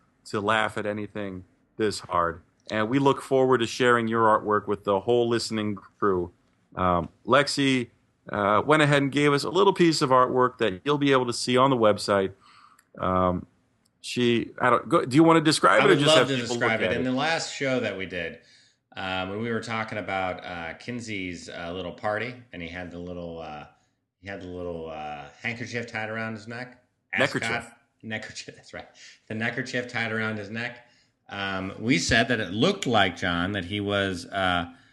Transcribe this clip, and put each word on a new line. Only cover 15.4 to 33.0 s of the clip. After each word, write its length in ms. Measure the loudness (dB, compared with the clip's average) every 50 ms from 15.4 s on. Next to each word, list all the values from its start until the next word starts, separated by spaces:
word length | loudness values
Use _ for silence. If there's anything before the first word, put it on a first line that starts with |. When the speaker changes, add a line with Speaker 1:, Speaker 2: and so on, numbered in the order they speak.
Speaker 1:
describe 420 | 6 4 2 4 4 6 6 6
Speaker 2:
I 20 | 6
Speaker 1:
it, 20 |
or 20 | 6
Speaker 2:
would 80 | 6 6
Speaker 1:
just 100 | 6 6
Speaker 2:
love 100 | 6 6
Speaker 1:
have 100 | 6 4
Speaker 2:
to 60 | 0
Speaker 1:
people 140 | -2 -2 -4
Speaker 2:
describe 320 | -2 -2 0 0 0 0
Speaker 1:
look 100 | 0 0
Speaker 2:
it. 20 |
Speaker 1:
at 80 | 0 -2
Speaker 2:
In 20 |
Speaker 1:
it? 80 | -2 -2
Speaker 2:
the 60 | -2
last 360 | -2 0 -2 -2 -2 -4 -8 -6
show 260 | -4 -2 -2 0 0
that 180 | -2 -4 -4 -6
we 80 | -8
did, 320 | -8 -6 -6 -8 -8 -10 -14 _ _ _ _ _ _ _ _ _ _ -12
um, 340 | -8 -6 -4 -4 -4 -4 -4
when 120 | -6 -6
we 80 | -4 -4
were 100 | -4 -4
talking 380 | -4 -4 -6 -6 -4 -6 -6 -8
about, 460 | -6 -4 -4 -2 -2 -4 -4 -6 -10
uh, 300 | -12 -10 -10 -10 -10 -12
Kinsey's, 760 | -12 -12 -10 -10 -10 -10 -8 -8 -8 -8 -8 -10 -10 -14 -14
uh, 240 | -12 -12 -10 -8
little 200 | -8 -8 -8 -10
party, 420 | -10 -6 -4 -4 -4 -2 -4 -8 -10 -14 -18 _
and 100 | -14 -12
he 60 | -12 -10
had 240 | -10 -12 -12 -12
the 60 | -12 -12
little, 420 | -12 -10 -10 -10 -10 -10 -10 -12
uh, 240 | -12 -12 -14 -14 -16 -18 _ _ _ _ _ _ _ _ _ _
he 80 | -14 -14
had 120 | -12 -12
the 60 | -12 -12
little, 400 | -10 -8 -8 -8 -8 -8 -10 -10
uh, 340 | -10 -10 -10 -10 -12 -12 -14 -18 -20 -10
handkerchief 480 | -8 -8 -6 -6 -10 -8 -8 -8 -8 -8
tied 180 | -8 -8 -8 -6
around 260 | -6 -6 -6 -8 -8
his 120 | -10 -12
neck. 340 | -14 -12 -12 -14 -14 -16 _ _ _ _ _ _ _ -2 0
Speaker 1:
Neckerchief. 320 | 0 0 0 -4 -4 -2
Speaker 2:
Ascot. 260 | -4 -4 -6 -10 -18 _ _ _ _ _ -10
Neckerchief, 500 | -8 -8 -8 -8 -10 -14 -14 -14 -14 -18
that's 180 | -20 -20 -18
right. 140 | -16 -16 -16 -18 _ -20 -20 -20 -20 _ _
The 80 | _ -6
neckerchief 540 | -4 -4 -4 -4 -6 -8 -4 -6 -6 -6 -4
tied 240 | -6 -6 -4 -4
around 240 | -2 -2 -2 -4 -4
his 120 | -6 -8 -8
neck. 380 | -8 -8 -8 -8 -10 -14 -20 _ _ _ _ _ _ _ _ -12
Um, 440 | -8 -6 -6 -4 -4 -4 -6 -6 -8 -6
we 180 | 0 0 0 0
said 300 | 2 2 4 4 4 2
that 100 | 0 -2
it 140 | -2 -4
looked 340 | -2 0 2 0 0 0 -2
like, 300 | 2 4 4